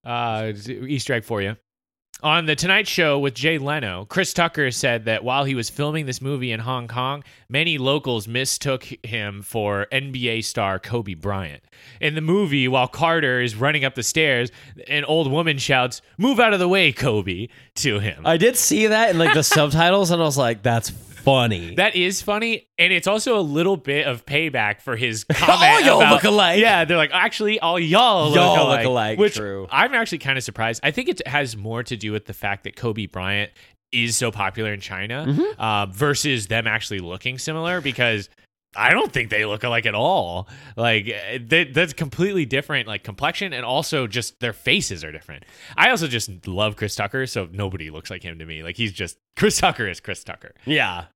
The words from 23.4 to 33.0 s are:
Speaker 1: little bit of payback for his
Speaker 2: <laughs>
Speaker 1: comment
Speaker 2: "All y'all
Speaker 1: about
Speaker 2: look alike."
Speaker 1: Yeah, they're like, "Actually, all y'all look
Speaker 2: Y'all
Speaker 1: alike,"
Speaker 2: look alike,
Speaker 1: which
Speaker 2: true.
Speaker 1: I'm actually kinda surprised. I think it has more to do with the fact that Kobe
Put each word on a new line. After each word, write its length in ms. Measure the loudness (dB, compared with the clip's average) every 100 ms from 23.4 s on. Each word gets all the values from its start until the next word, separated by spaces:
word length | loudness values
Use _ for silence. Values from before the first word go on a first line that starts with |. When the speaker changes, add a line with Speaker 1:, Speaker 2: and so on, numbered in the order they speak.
Speaker 1:
little 340 | 2 2 2 0
bit 300 | 0 0 0
of 180 | -4
payback 560 | -2 -2 0 0 -2 -2
for 160 | -6 -2
his 280 | -2 -4
Speaker 2:
<laughs> 80 | -2
Speaker 1:
comment 300 | 2 4 6
Speaker 2:
"All 180 | 8 8
y'all 180 | 6 8
Speaker 1:
about 120 | 8
Speaker 2:
look 100 | 8
alike." 360 | 6 4 4 6
Speaker 1:
Yeah, 240 | 6 4 4
they're 100 | 2
like, 140 | 2
"Actually, 480 | 2 0 0 -2 0
all 180 | 0 0
y'all 500 | 2 4 6 4 4
look 80 | 6
Speaker 2:
Y'all 300 | 6 6 4
Speaker 1:
alike," 100 | 2
Speaker 2:
look 20 | 2
alike, 280 | 2 0 2
Speaker 1:
which 160 | 2
Speaker 2:
true. 320 | 0 -6 -8 0
Speaker 1:
I'm 220 | 2 4
actually 240 | 2 -2 -4
kinda 220 | -2 -2
surprised. 400 | -4 -4 -4 0
I 100 | -2
think 160 | -2 -4
it 160 | -4 -2
has 300 | -2 -2 -6
more 260 | -8 -8
to 140 | -6 -6
do 160 | -4
with 120 | -6 -8
the 60 |
fact 320 | -8 -6 -6
that 120 | -10 -6
Kobe 300 | -6 -4